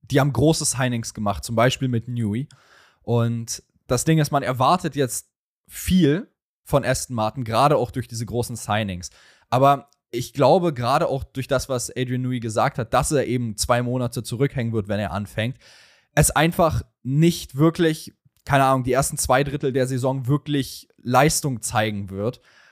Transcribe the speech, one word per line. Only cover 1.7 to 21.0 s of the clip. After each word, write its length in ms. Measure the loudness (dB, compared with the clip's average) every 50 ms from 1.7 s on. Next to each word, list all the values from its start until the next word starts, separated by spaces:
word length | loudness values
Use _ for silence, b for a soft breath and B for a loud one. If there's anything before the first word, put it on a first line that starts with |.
| 2 0 -2 -2
mit 200 | -2 -2 -2 -4
Newey. 400 | -4 -4 -2 -2 -2 -4 -6 b b b b b b b b b b b
Und 600 | _ -2 0 0 2 0 -2 -4 -6 -8 -10 -12 -12 _ _ _ _ -2
das 160 | -2 0 2
Ding 160 | 2 2 2
ist, 100 | 2 2
man 140 | 0 0 0
erwartet 520 | -2 0 2 2 4 4 2 0 -4 -2
jetzt 360 | -2 -2 -2 -4 -6 -10 _ _ _ _ _ _ _ _ _
viel 600 | -16 -8 -2 2 4 4 6 6 4 2 -2 -6 _ _ _ _ _ _ _
von 220 | -2 -2 0 0
Aston 300 | 0 -2 -2 -4 -6 -4
Martin, 280 | -2 -2 -2 -4 -6 -6
gerade 340 | -2 2 2 4 4 4 2
auch 120 | 0 -2
durch 180 | -4 -8 -10 -8
diese 180 | -10 -10 -4
großen 300 | 0 0 0 0 -2 -6
Signings. 540 | -10 -6 -2 -2 -2 -2 -2 -6 -8 -10 -14 b b b b b b b b
Aber 400 | 2 4 4 4 4 2 0 _ _ _ _ _
ich 240 | -8 -8 -8 -6 0
glaube, 400 | 2 4 4 4 4 2 0 -2
gerade 340 | -2 -2 0 0 0 0 0
auch 160 | -2 -4 -6
durch 240 | -8 _ -10 -4 -2
das, 220 | -2 -2 0 -2
was 200 | -4 -4 -4 -6
Adrian 340 | -6 -6 -4 -4 -4 -4 -4
Newey 180 | -4 -4 -4
gesagt 380 | -6 -4 -2 0 0 0 0 -4
hat, 140 | -4 0 0
dass 200 | 0 0 2 0
er 140 | 0 0 0
eben 280 | -2 -2 -2 -4 -4
zwei 260 | -4 0 0 2 0
Monate 420 | 0 0 -2 -2 -4 -4 -4 -8 -8
zurückhängen 500 | -8 -4 -2 -2 -2 -2 -4 -4 -2 -2
wird, 160 | -4 -4 -2
wenn 100 | -4 -4
er 120 | -4 -4
anfängt, 460 | -6 -6 -8 -6 -6 -6 -4 -4 -6 b b b b b b b b b b b _
es 160 | 2 2 2
einfach 500 | 2 2 2 2 2 2 2 2 2 -2 -4 -8 _ _
nicht 540 | -6 -2 2 4 4 4 4 0 -6 -10 0
wirklich, 580 | 2 2 2 4 2 2 0 0 -2 -6 -14 -20 _ _ _ _ _ _
keine 220 | 0 2 4 4
Ahnung, 180 | 4 4 2 2
die 80 | 0
ersten 260 | 0 0 0 0 -2 -4
zwei 280 | 0 2 2 2 2
Drittel 260 | 0 -4 -4 -4 -2
der 160 | 0 0 -2 0
Saison 400 | -2 -2 -2 -2 -2 -2 -2 0
wirklich 600 | 0 0 0 -2 -2 -2 -2 -4 -8 -16 -20 _ _
Leistung 640 | _